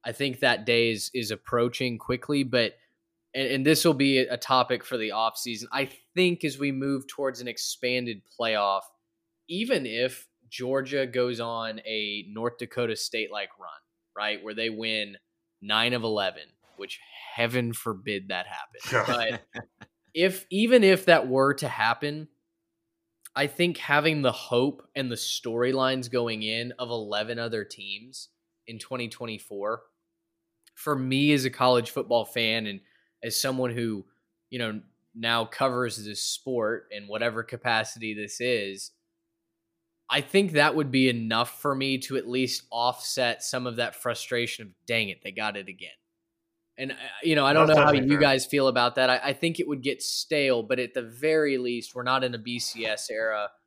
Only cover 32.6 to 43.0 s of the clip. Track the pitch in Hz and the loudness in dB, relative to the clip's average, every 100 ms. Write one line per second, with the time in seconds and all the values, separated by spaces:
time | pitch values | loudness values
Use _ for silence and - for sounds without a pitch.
32.6 | 107 98 _ _ _ _ 117 110 135 131 | -4 -10 _ _ _ _ -6 -2 -2 -2
33.6 | 127 120 113 104 - _ _ _ _ 127 | -4 -2 -4 -6 -12 _ _ _ _ -6
34.6 | 117 107 - _ _ 113 117 117 113 - | -6 -6 -14 _ _ -6 0 0 0 0
35.6 | 135 123 123 110 104 101 - - - 123 | 0 0 -4 -4 -10 -8 -6 -6 -4 -2
36.6 | 110 113 - 104 101 104 117 110 110 120 | 0 -4 -8 -14 -8 -2 -2 -2 -8 -6
37.6 | 123 113 107 117 110 104 104 - 123 120 | 0 0 0 -6 -8 -6 -8 -4 0 0
38.6 | 98 98 - _ _ _ _ _ _ _ | -2 -8 -14 _ _ _ _ _ _ _
39.6 | _ _ _ _ _ 135 143 196 196 151 | _ _ _ _ _ -2 2 2 4 6
40.6 | 147 143 139 131 131 120 113 113 120 - | 4 4 2 4 4 4 0 2 0 -2
41.6 | 151 135 135 131 - 135 110 123 127 - | -2 -2 0 -2 -2 -6 -2 0 0 -2
42.6 | - 117 120 127 | -6 0 0 0